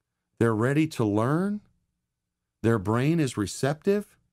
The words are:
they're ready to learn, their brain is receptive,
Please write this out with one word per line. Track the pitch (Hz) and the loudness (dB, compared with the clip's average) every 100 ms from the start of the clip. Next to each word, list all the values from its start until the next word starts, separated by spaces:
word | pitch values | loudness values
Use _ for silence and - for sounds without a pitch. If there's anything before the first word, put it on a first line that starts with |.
| _ _ _ - | _ _ _ 0
they're | 117 | 0
ready | 110 120 143 156 | 2 0 0 0
to | - 113 | 0 0
learn, | 104 117 156 190 208 - _ _ _ _ _ _ _ _ _ | 0 0 0 -2 -6 -10 _ _ _ _ _ _ _ _ _
their | 110 117 | 0 0
brain | 95 113 139 170 | 0 0 2 0
is | 143 - | 0 -2
receptive, | 98 - 131 147 - 202 202 _ _ | -4 -2 -4 -2 -2 -2 -2 _ _